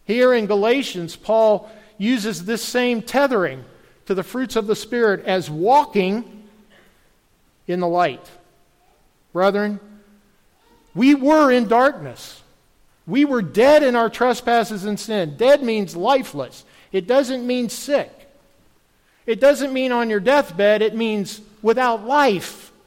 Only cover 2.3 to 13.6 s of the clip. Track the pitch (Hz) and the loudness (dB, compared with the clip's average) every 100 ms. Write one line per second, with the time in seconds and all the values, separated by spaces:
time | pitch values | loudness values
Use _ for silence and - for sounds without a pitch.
2.3 | 170 180 226 - 247 247 233 - 254 285 | -6 -6 -6 -4 -2 0 -2 -2 0 0
3.3 | 233 165 131 120 - _ _ - 190 180 | 0 -2 -6 -18 -20 _ _ -6 -4 -4
4.3 | 247 254 226 214 208 - 240 220 190 - | -6 -4 -4 -2 -4 -4 0 0 0 -2
5.3 | 190 147 151 196 285 285 208 185 214 233 | -4 -4 -4 2 2 2 0 -2 -2 -8
6.3 | - - _ _ _ _ _ _ _ _ | -18 -20 _ _ _ _ _ _ _ _
7.3 | _ _ _ - 180 175 175 170 127 - | _ _ _ -6 -4 -2 0 0 -2 -16
8.3 | - _ _ _ _ _ _ _ _ _ | -20 _ _ _ _ _ _ _ _ _
9.3 | 170 190 202 208 202 - - _ _ _ | -2 0 0 -4 -6 -14 -20 _ _ _
10.3 | _ _ _ _ _ _ 165 262 285 269 | _ _ _ _ _ _ 0 4 4 4
11.3 | 311 285 247 202 233 269 233 143 117 - | 4 4 2 2 2 2 0 -14 -16 -20
12.3 | - _ _ _ _ _ _ - 233 294 | -20 _ _ _ _ _ _ -6 0 0
13.3 | 247 165 185 | 0 -2 2